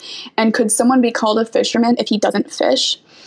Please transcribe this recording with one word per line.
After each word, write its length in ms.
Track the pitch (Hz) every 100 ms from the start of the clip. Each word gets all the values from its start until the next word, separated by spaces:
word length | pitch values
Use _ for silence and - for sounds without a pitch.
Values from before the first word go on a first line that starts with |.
| - - - -
And 180 | 220
could 160 | - 220
someone 300 | - 240 262
be 100 | 233
called 300 | - 220 214
a 40 |
fisherman 520 | 226 - - 233 233 240
if 100 | 220
he 100 | 208
doesn't 340 | - 202 -
fish? 480 | - - 262 - - _ -